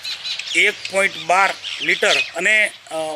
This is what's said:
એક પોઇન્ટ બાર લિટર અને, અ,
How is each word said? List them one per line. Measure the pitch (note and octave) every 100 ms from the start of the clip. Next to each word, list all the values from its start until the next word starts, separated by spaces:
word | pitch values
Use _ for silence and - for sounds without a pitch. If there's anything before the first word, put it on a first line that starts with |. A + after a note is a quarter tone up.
| - - - - - E3+
એક | G3 G3+ -
પોઇન્ટ | F#3+ G3 D#3+
બાર | D#3+ F3+ F#3+ - - -
લિટર | D#3 F3 G#3 D#3+ - G3
અને, | F#3+ G#3+ G#3 - -
અ, | D#3+ D#3